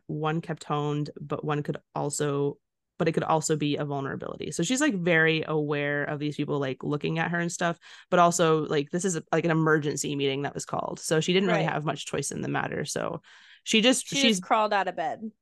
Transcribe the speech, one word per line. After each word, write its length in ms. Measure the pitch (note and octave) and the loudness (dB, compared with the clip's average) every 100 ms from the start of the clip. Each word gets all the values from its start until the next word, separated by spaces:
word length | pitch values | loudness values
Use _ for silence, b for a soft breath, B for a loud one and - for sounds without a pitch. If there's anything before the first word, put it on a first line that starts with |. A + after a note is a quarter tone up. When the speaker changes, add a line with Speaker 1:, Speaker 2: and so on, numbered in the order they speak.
| - | -6
Speaker 1:
one 340 | D3+ D#3 D#3+ | -4 -2 -2
kept 240 | - D#3 | -4 -8
honed, 460 | - D3 D3 D3 C#3+ - | -4 -2 -2 -2 -4 -8
but 240 | D3 D3+ | -8 -6
one 180 | D3+ D3 | -2 -4
could 140 | C#3+ D3 _ | -4 -8 _
also, 640 | D3 C#3+ - D3 C#3 C#3+ - _ _ _ - | -6 -4 -2 -2 -2 -2 -6 _ _ _ -2
but 100 | E3 | 0
it 40 | |
could 120 | D#3+ | 0
also 320 | - D#3+ - D3+ | 2 0 2 0
be 200 | D3 C#3+ | 0 -2
a 80 | |
vulnerability. 680 | D3 C#3 C3+ - - - - | -2 -4 -4 -6 -8 -8 -6
So 100 | D#3 | -4
she's, 180 | E3+ B3+ | 0 2
like, 140 | D4+ | 0
very 500 | G3 E3+ D#3+ D#3+ D#3+ D3+ | 2 4 6 6 2 0
aware 580 | D#3 D3 D3 C#3+ C#3+ | -2 0 0 0 -2
of 140 | C#3+ D3 | -2 -4
these 180 | D3 C#3+ | -4 -4
people, 220 | D3 C#3+ | -2 -2
like, 240 | C3+ B2+ | -2 -4
looking 360 | D3 D3 D#3+ D#3+ | -2 -2 -2 -2
at 120 | E3 | 0
her 100 | E3+ | 0
and 120 | E3+ | -2
stuff, 260 | - E3+ E3 B B B | -2 -2 -4 B B B
but 100 | F3+ | 6
also, 440 | F3 E3+ D#3+ D#3+ | 6 6 4 4
like, 240 | D3 D#3 C#3+ | 2 0 0
this 140 | F3 | -2
is 120 | F#3+ D#3+ | -2 -2
a, 60 | - | 0
like, 140 | E3 | 0
an 60 | E3+ | 2
emergency 680 | D#3+ D#3 D#3 D3 - D#3 C#3+ | 4 4 4 2 -4 -4 -2
meeting 260 | C#3 C#3 | 0 0
that 120 | C#3 | -4
was 100 | - | -6
called. 340 | - - - - | -6 -4 -4 -6
So 220 | - D#3+ | 0 0
she 140 | D#3+ | 2
didn't 160 | F3+ F#3+ | 2 4
really 140 | D#3+ | 2
Speaker 2:
Right. 80 | D#3+ | 0
Speaker 1:
have 100 | D3+ | -2
much 220 | D3+ - - | -4 -6 -6
choice 240 | D#3 - | -6 -4
in 100 | - | -4
the 80 | C3 | -4
matter. 380 | C#3+ - - - | -2 -2 -4 -4
So 340 | - A1+ - B B B B - | -4 -6 -8 B B B B 0
she 140 | A3 | 4
just, 260 | A#3+ B3+ - | 4 4 0
Speaker 2:
She 80 | C#4 | 0
Speaker 1:
she's 200 | C4+ F#3+ | 2 2
Speaker 2:
just 60 | |
crawled 320 | - A3+ G#3+ | 2 2 2
out 140 | G3+ F#3 | 0 -2
of 80 | E3+ | -4
bed. 260 | D#3 A2+ A3 - | -6 -6 -12 -14